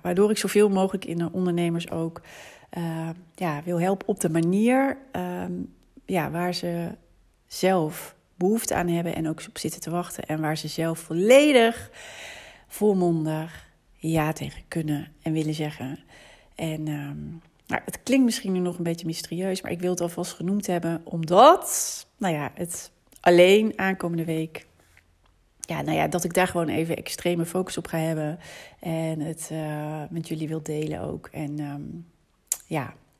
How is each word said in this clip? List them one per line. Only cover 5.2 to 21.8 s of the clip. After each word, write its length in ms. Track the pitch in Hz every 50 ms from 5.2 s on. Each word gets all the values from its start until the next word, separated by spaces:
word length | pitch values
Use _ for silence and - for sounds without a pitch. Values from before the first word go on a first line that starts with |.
| 180 180 180 180 180 180 175 180 185 - - _ _ _ _ - _
ja, 260 | - 190 175 147 143
waar 240 | 156 170 175 180 175
ze 340 | - - 175 170 170 170 170 - - _ _ _ _ _ _ _ _ _
zelf 680 | - - - - 185 190 180 156 156 170 - - - - _ _ _ _
behoefte 400 | - 175 196 220 226 - - -
aan 140 | - 175 175
hebben 260 | 170 170 170 170 -
en 140 | - 160 156
ook 140 | 160 - - -
op 100 | - -
zitten 220 | - 160 - -
te 100 | - 156
wachten. 340 | 165 175 170 - - - -
En 160 | - 156 160
waar 160 | 156 151 156
ze 120 | 151 - 151
zelf 300 | - - 160 165 165 160
volledig 920 | - - 160 170 190 220 254 277 294 302 277 240 226 226 233 - - - - - - - - - - - - - - - - - - -
volmondig 1040 | - - 208 214 196 185 175 175 165 160 151 156 156 156 160 165 160 - - _ _ _ _ _
ja 400 | _ - - 160 165 160 151 156
tegen 300 | 156 - - 147 - - - -
kunnen 440 | - 165 156 151 147 143 - - - _
en 100 | - 160
willen 220 | 156 160 151 151 151
zeggen. 440 | 156 151 151 151 - 123 131 156 - - _ - - - - - - _ _ -
En, 340 | - 165 160 156 156 156 151
ehm, 320 | 151 147 143 143 143 151 147 147 165 160 _ _ _ _ _
nou, 160 | - - - -
het 180 | - - -
klinkt 220 | - - 254 269 254
misschien 280 | 233 226 - - 190
nu 60 | 185 180
nog 200 | 180 175 175 175
een 60 | 170
beetje 220 | 170 165 170 -
mysterieus, 560 | 165 165 - - - 165 175 190 196 190 190
maar 100 | - -
ik 80 | 175 170
wil 100 | 180 180
het 100 | 180 175
alvast 320 | 175 170 170 - 175 175
genoemd 340 | - - 165 180 196 208 -
hebben, 340 | - 180 170 170 165 165 160 -
omdat, 1000 | - - 165 160 156 180 196 247 302 359 370 - - - -